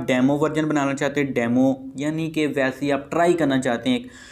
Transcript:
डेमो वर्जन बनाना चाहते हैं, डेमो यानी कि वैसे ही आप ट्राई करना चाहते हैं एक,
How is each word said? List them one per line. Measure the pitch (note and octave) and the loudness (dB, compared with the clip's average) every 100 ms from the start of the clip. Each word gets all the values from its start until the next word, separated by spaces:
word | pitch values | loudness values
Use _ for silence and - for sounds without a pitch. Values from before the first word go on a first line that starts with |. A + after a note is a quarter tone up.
| B2+ | 0
डेमो | B2+ C3+ C#3+ | 2 2 2
वर्जन | D3+ D3+ D#3 | 0 0 0
बनाना | D3+ C#3 | 0 0
चाहते | C#3 C#3+ C#3+ | -2 -2 0
हैं, | C#3+ | -2
डेमो | B2 A#2 B2+ C3 C3+ - C3 | 0 0 2 2 0 -6 -6
यानी | D3 D#3+ D#3+ | -4 -4 -4
कि | D#3+ D3 | -2 0
वैसे | C#3 C3 C3 C#3+ | 0 -2 -2 -2
ही | |
आप | C#3 - | -2 -2
ट्राई | D#3 F3 | 2 2
करना | E3+ C#3+ C3 | 4 2 2
चाहते | B2+ A#2 C3 | 0 0 0
हैं | B2 | -2
एक, | B2 - - | -4 -18 -20